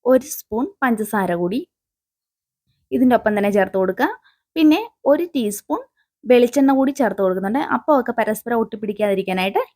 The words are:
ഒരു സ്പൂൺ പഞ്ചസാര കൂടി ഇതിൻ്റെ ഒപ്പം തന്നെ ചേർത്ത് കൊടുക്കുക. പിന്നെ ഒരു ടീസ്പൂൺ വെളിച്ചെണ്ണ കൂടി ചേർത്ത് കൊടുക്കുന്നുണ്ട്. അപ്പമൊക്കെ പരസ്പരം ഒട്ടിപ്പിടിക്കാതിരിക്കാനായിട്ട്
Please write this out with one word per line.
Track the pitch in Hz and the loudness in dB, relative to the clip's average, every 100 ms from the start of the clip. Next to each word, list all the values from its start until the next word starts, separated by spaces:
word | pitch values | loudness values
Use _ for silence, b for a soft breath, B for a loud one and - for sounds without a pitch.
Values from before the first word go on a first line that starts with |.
ഒരു | 247 262 262 | 0 2 0
സ്പൂൺ | - - 214 349 - | -14 -8 -6 -6 -4
പഞ്ചസാര | 254 214 214 214 180 | -2 -2 -2 -2 -2
കൂടി | 175 175 240 359 _ _ _ _ _ _ _ _ _ _ _ - | -2 -2 -4 -8 _ _ _ _ _ _ _ _ _ _ _ -6
ഇതിൻ്റെ | 262 254 226 | 0 2 2
ഒപ്പം | 214 208 | 0 0
തന്നെ | 202 | 0
ചേർത്ത് | 202 190 190 | 2 0 0
കൊടുക്കുക. | 185 185 320 453 _ _ _ 320 | -2 0 -4 -4 _ _ _ 2
പിന്നെ | 311 330 466 _ | 2 2 -2 _
ഒരു | - 311 | 0 2
ടീസ്പൂൺ | 349 269 208 202 - 466 539 _ _ _ | 0 -4 -4 -6 -8 -8 -8 _ _ _
വെളിച്ചെണ്ണ | - 247 240 285 269 | 2 4 4 4 4
കൂടി | 269 269 | 4 0
ചേർത്ത് | 277 226 202 | 0 -2 0
കൊടുക്കുന്നുണ്ട്. | 190 185 196 262 | -2 0 -2 -4
അപ്പമൊക്കെ | - 240 - 285 240 | -2 -4 0 0 0
പരസ്പരം | 233 214 214 233 233 | -2 -2 -4 -4 -2
ഒട്ടിപ്പിടിക്കാതിരിക്കാനായിട്ട് | 220 214 214 208 208 196 190 185 190 320 523 | -4 -6 -8 -2 -2 -2 -2 -2 -2 -2 -6